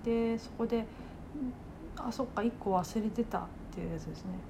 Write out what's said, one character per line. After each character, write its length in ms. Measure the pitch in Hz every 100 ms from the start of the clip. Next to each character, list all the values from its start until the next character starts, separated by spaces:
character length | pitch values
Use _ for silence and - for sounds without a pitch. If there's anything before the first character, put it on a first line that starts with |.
で、 360 | 233 226 226 226
そ 100 | -
こ 140 | - 226
で 220 | 233 220 - - - - 302 254 - - - - -
「あ、 160 | 247
そ 120 | 226
っ 40 | 254
か、 140 | -
一 120 | 226 233
個 160 | 202 190
忘 280 | 175 226
れ 60 | 214
て 140 | 220
た」 160 | 226 -
っ 40 | - - -
て 100 | -
い 60 | 170
う 60 |
や 60 | 165
つ 60 | 160
で 100 | 160
す 100 | 190
ね。 60 | 180